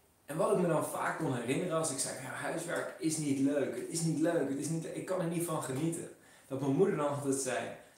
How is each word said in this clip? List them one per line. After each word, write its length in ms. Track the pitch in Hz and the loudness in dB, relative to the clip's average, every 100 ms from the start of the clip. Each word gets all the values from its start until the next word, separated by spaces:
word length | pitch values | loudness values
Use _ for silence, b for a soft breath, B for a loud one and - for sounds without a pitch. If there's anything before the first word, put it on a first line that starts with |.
| B _ - | B _ -6
En 120 | 160 | 0
wat 140 | 220 | 2
ik 60 | 185 | 4
me 100 | 170 | 4
dan 180 | 151 - | 2 0
vaak 320 | - 165 - | -2 -2 -2
kon 180 | 151 123 | -2 -2
herinneren 420 | 117 151 180 160 | 0 -2 0 0
als 140 | 156 | -2
ik 80 | 135 | -2
zei, 160 | 135 135 | -4 -6
"Ja, 140 | 131 | -8
huiswerk 680 | - 143 165 - - - - | -6 -6 -4 -4 -4 -4 -4
is 180 | 160 156 | -2 0
niet 220 | 147 135 | 0 2
leuk, 360 | 139 143 123 - | 4 4 0 -2
het 140 | - | -4
is 120 | 165 | 0
niet 180 | 165 143 | 0 2
leuk, 300 | 165 156 139 | 4 2 2
het 80 | 139 | -2
is 120 | - | -2
niet, 160 | 165 185 | -2 -4
ik 120 | 160 170 | -6 -2
kan 160 | 185 | 0
er 60 | 170 | 0
niet 180 | 165 165 | 0 0
van 180 | 151 | -2
genieten." 460 | 135 131 165 - - - B B B | -2 0 0 0 -6 -12 B B B
Dat 120 | 135 | -2
mijn 160 | 139 147 | 2 4
moeder 200 | 196 156 | 4 4
dan 140 | 147 | 0
altijd 260 | 135 139 - | 0 0 0
zei, 340 | 131 120 - - B | 0 -2 -4 -8 B